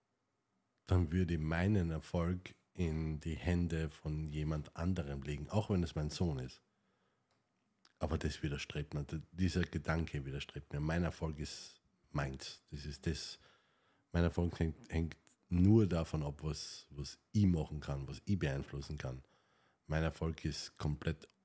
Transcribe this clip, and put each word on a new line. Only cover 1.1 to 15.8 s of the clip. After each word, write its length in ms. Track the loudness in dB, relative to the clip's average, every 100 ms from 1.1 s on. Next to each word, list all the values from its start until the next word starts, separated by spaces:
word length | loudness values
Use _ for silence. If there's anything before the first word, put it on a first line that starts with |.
würde 220 | 4 2
ich 60 | 2
meinen 500 | 2 2 4 4 2
Erfolg 640 | -2 -2 0 0 0 -6 -18 _
in 480 | -2 0 0 -2 -2
die 140 | -4 -2
Hände 540 | 2 2 2 0 -2
von 400 | -4 -4 -4 -4
jemand 440 | -2 -2 -2 -4 -2
anderem 460 | 0 0 -2 -4
legen, 280 | -4 -6 0
auch 180 | 0 2
wenn 120 | 2
es 120 | 2
mein 160 | 0 -4
Sohn 280 | 0 0 0
ist. 240 | -6 -12 _ _ _ _ _ _ _ _ _ _ _ _ _ _
Aber 180 | -2 0
das 260 | 0 -2
widerstrebt 520 | -2 -2 -4 -6 -4
mir, 100 | -4
d-, 160 | -4 -6 -6
dieser 300 | 0 2 2
Gedanke 600 | 0 -2 0 0 0 -2
widerstrebt 480 | -4 -6 -8 -10 -6
mir. 80 | -2
Mein 220 | 0 2
Erfolg 340 | 0 -2 -4 -4
ist 420 | -8 -8 -14 -20 _ _ _
meins. 500 | -4 -4 -6 -10 -14 _
Das 160 | -10 -10
ist 200 | -6 -4
das, 320 | -4 -6 -14 -20 _ _ _ _ _ _
mein 120 | 2
Erfolg 340 | 4 4 0 2
hängt, 180 | 0 0 -2
hängt 280 | 0 0 -4 -18 _ _
nur 380 | 6 8 8